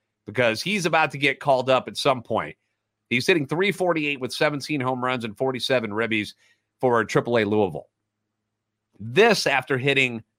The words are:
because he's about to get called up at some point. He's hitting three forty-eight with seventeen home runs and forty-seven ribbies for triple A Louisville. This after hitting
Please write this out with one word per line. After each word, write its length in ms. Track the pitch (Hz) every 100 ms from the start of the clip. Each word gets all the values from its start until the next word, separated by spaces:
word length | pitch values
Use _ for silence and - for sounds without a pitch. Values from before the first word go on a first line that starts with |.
| _ _ -
because 340 | 104 120 110
he's 240 | - 208 170
about 260 | 160 156
to 60 | 139
get 220 | 139 131
called 300 | 147 131 127
up 180 | 131 -
at 100 | 104
some 240 | 147 127
point. 340 | 113 107 78 - _ _ _ _ -
He's 160 | 120 -
hitting 220 | 185 131
three 240 | 156 202
forty-eight 480 | 180 180 165 147 139
with 140 | 123
seventeen 480 | - 151 147 - 151
home 220 | 127 131
runs 220 | 123 127 117
and 120 | 101
forty-seven 540 | 131 131 - 131 110
ribbies 420 | 104 117 110 101 - _ _ _ -
for 240 | 127 117 107
triple 340 | 147 123 120
A 60 | 104
Louisville. 420 | 107 98 73 - _ _ _ _ _ _ _ _ _ _ -
This 480 | 110 131 226 202 -
after 320 | 135 - 135
hitting 440 | 135 135 131 117 -